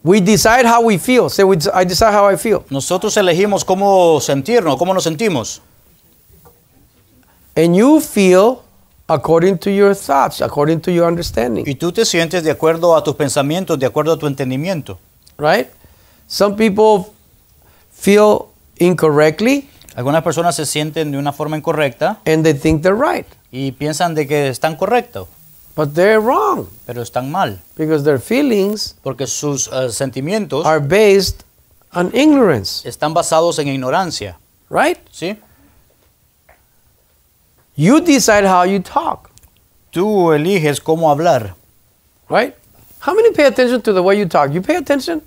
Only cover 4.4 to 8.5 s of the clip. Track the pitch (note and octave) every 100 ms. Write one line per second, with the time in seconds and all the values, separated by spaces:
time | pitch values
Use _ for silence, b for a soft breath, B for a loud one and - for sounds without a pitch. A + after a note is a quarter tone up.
4.4 | C3+ A#3 E3 C3 F3 F#3+ E3 D#3 A3+ C#3+
5.4 | G#2 - _ _ _ _ _ _ _ _
6.4 | - _ _ _ _ _ _ _ _ _
7.4 | _ - E3+ F3+ B3 D#4 D4+ G#3+ F#3+ F3+
8.4 | A3